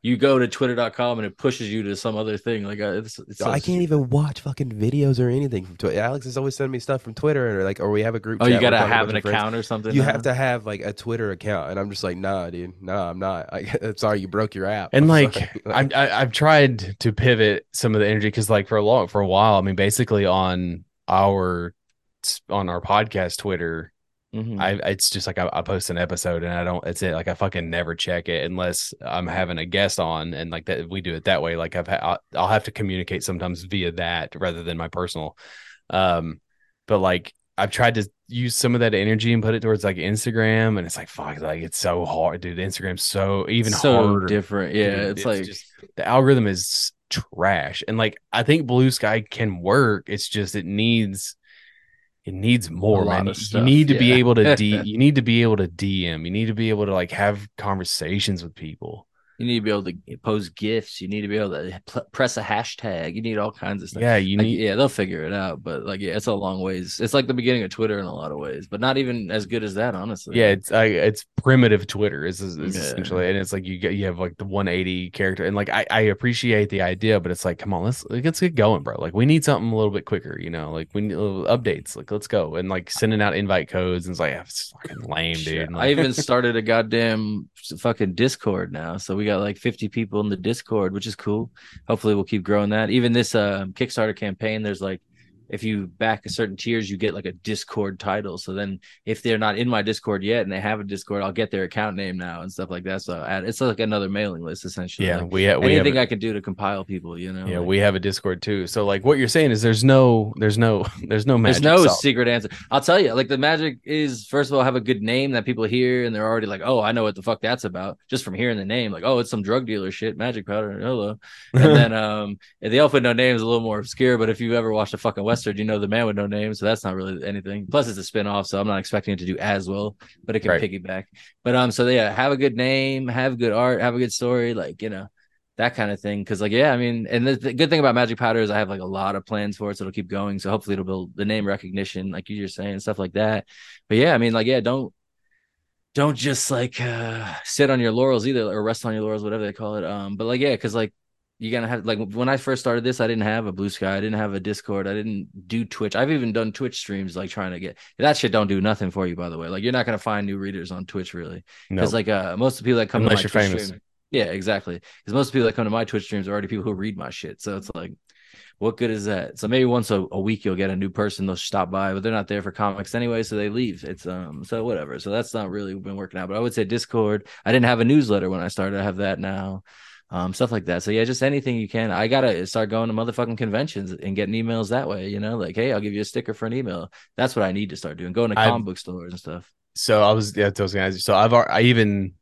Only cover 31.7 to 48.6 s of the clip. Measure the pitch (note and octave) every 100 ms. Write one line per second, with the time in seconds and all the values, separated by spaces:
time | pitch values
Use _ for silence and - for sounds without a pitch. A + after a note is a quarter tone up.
31.7 | F2+ E2+ F#2+ E2 F2 - - F#2 G#2+ -
32.7 | - G2+ F#2 F2 F#2 - F2 F2+ F2 F2+
33.7 | G2 F2 E2 E2+ E2+ D2+ D#2 F2+ E2+ E2+
34.7 | E2 E2 F2 F2+ E2 D#2 - - - -
35.7 | - _ F#2 F#2 E2+ E2 E2 _ _ _
36.7 | _ - G#2 F#2+ F2+ - - _ - G#2
37.7 | - A#2+ A2+ G2+ - - A#2+ B2 - B2
38.7 | A#2+ A#2 G#2 G#2 A2 A#2 A#2 A2 A2+ A2+
39.7 | G#2 G2+ F#2 E2+ G#2+ A#2+ A2+ A2 A2 A2
40.7 | G#2 F2 - - - - D2+ D#2 D#2+ E2
41.7 | - F2+ F2 E2 D#2+ E2 F2 F2+ F2 F#2+
42.7 | - F#2+ F2+ - G2 G2 G2 - A#2 A2
43.7 | G2+ C#3+ A#2+ G#2+ G2+ F#2 G#2 G2 G2+ E2+
44.7 | G#2 G2+ G2 G2+ G#2 G#2+ G2+ F#2+ G2 -
45.7 | _ - - - B2+ C3+ C3 G#2+ F#2 -
46.7 | - - - _ - - - F#2 F2 C#2
47.7 | - - A2+ A2 - _ A2+ A#2+ D#3+